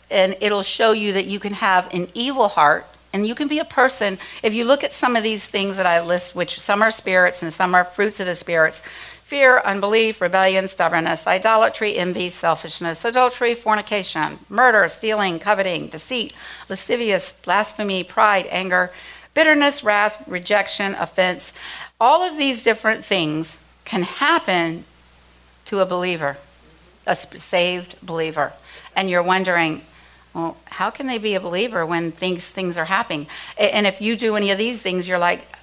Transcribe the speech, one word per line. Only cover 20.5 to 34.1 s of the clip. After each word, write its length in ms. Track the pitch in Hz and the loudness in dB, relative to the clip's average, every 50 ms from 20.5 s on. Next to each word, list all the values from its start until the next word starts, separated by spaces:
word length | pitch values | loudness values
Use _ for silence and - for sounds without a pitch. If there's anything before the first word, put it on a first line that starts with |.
| 208 202 196 - - - 202 196 196 | 2 2 2 0 -4 -4 -4 -4 -2
offense. 560 | - 170 - - - 185 185 175 - - - - - - - - - - - _ _ | -4 -6 -4 0 0 2 2 0 -2 -8 -12 -12 -14 -16 -16 -16 -16 -16 -18 _ _
All 240 | 226 247 302 339 - | 4 6 6 6 4
of 120 | 359 302 302 | 0 -2 0
these 260 | 277 277 254 220 - | 0 0 0 0 2
different 400 | 233 220 220 - 220 220 220 208 | 0 0 2 0 0 0 0 -2
things 560 | - 202 185 160 151 151 156 160 - - - - _ _ _ _ | -2 -2 0 0 0 -2 -4 -4 -6 -10 -12 -18 _ _ _ _
can 180 | - 220 180 175 | -6 -4 -2 -2
happen 800 | - - - - 294 339 330 330 - 185 175 165 165 160 170 160 - - - - - - - - - _ _ _ _ _ _ _ | -4 -2 0 2 2 2 2 2 0 0 0 0 -2 -4 -8 -12 -18 -20 -20 -20 -20 -20 -20 -20 -20 _ _ _ _ _ _ _
to 120 | - 214 196 | -6 0 0
a 80 | 190 | 0
believer, 500 | 185 185 180 180 185 175 160 156 139 139 - - - - - - - - - - - _ _ _ | 0 0 -2 -2 -2 -2 -2 -4 -4 -6 -6 -14 -20 -20 -20 -20 -20 -20 -20 -20 -20 _ _ _
a 80 | - 180 | -4 -4
sp-, 240 | - - - - 170 | -4 -4 -10 -16 -16
saved 560 | - - - 175 175 180 180 180 175 175 - - - | -10 -4 0 0 0 0 -2 -6 -8 -12 -18 -18 -14
believer. 500 | 180 165 165 160 160 156 156 143 - - - - - - - - - - | -8 -6 -4 -4 -4 -2 -4 -4 -4 -6 -12 -20 -20 -20 -20 -20 -6 -4
And 120 | 185 190 190 | -2 -2 2
you're 140 | 180 175 175 | 2 2 2
wondering, 600 | 180 180 190 190 185 175 175 165 156 156 - - - - - - - - - - _ _ | 4 2 2 2 2 2 2 0 0 -2 -6 -10 -18 -20 -20 -20 -20 -20 -20 -20 _ _
"Well, 220 | 170 165 165 160 - _ | -6 -6 -6 -8 -10 _
how 260 | - - - 190 220 | -18 -8 -6 -4 -4
can 160 | 233 - 277 | -4 -6 -8
they 120 | 262 247 220 | -6 -6 -4
be 180 | 208 214 196 | -4 -2 -2
a 40 | 185 | -2
believer 460 | - 175 170 185 233 247 214 180 165 | -4 -4 -4 -2 -2 -2 -2 -4 -2
when 240 | 160 170 165 170 165 | -2 -2 -2 -2 -4
things, 340 | 160 - 185 185 180 170 - | -6 -4 -4 -4 -4 -4 -6
things 320 | - - 196 185 175 170 | -8 -8 -6 -6 -4 -4
are 100 | 170 160 | -4 -2
happening?" 420 | 165 190 202 233 - 175 147 147 - - - - - - - | 0 0 -2 -2 -2 -6 -8 -8 -10 -14 -16 -16 -14 -2 0
A-, 140 | 214 - - | 0 2 2
and 140 | 214 208 | 2 2
if 140 | 196 190 - | 2 0 0
you 160 | 208 220 | -2 -2